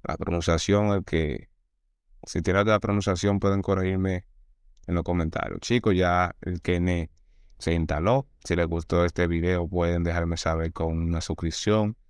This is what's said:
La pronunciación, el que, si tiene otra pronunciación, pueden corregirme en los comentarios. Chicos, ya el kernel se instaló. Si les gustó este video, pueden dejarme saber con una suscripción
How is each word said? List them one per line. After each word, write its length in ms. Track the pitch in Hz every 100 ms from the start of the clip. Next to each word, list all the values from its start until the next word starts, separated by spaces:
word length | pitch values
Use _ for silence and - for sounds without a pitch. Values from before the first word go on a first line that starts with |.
La 120 | - 80
pronunciación, 680 | 80 85 82 82 - 104 104
el 120 | 101
que, 440 | - 82 76 - - _ _ _ _ _ _ -
si 180 | - 90
tiene 180 | 82 95
otra 180 | 104 107
pronunciación, 600 | 101 101 101 90 101 101
pueden 200 | 98 98
corregirme 640 | 98 95 92 95 95 90 - - - _ _ - -
en 80 |
los 80 | 87
comentarios. 580 | 82 87 80 - - -
Chicos, 340 | - 120 110 95
ya 400 | 90 87 90 -
el 200 | - 90
kernel 480 | - 87 90 87 80 _ _ _ - -
se 140 | -
instaló. 540 | 85 78 76 92 131 135 _
Si 100 | - 87
les 100 | 82
gustó 400 | 82 - 87 87
este 200 | - 87
video, 400 | 85 87 90 85
pueden 380 | 87 85 87
dejarme 320 | 85 85 85 80
saber 380 | 80 80 82
con 240 | - 82 82
una 240 | 85 82
suscripción 760 | - 80 82 - - 107 107 110